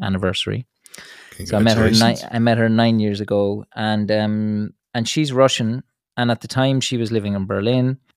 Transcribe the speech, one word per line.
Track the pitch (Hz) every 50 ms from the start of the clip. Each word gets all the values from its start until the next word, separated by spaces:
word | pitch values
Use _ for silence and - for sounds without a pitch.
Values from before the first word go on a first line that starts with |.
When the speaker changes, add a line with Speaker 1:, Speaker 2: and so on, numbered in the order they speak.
Speaker 1:
anniversary. | - 95 95 92 98 92 87 - - 101 104 120 127 - _ _ _ - - - - - - - - - - - 95
So | - 110
I | 104
met | 110 113 107
her | 110 110
ni-, | 110
Speaker 2:
Congratulations. | 113 110 117 117 117 - - -
Speaker 1:
I | - 117
met | 117 120 113 117
her | 113 113
nine | 110 113 117 117 113 110
years | 107 104 101 101
ago, | 104 - 101 101 101 101 104 104 - - _
and, | 117 110 107 107 104 104 98
um, | 107 107 107 107 107 107 107 107 107 104 107 - - _ _ _ -
and | 120 113 -
she's | - 156 156 139
Russian. | 127 127 135 131 - - 117 110 117 135 - _ _ _ _ _ _
And | 120 123 120
at | 117 -
the | - -
time, | - 135 131 135 135 131
she | - - 127
was | 117 117 107
living | 117 110 101 101 101
in | 98 95
Berlin. | 101 101 98 101 113 127 127 123 127 131 - _ _ _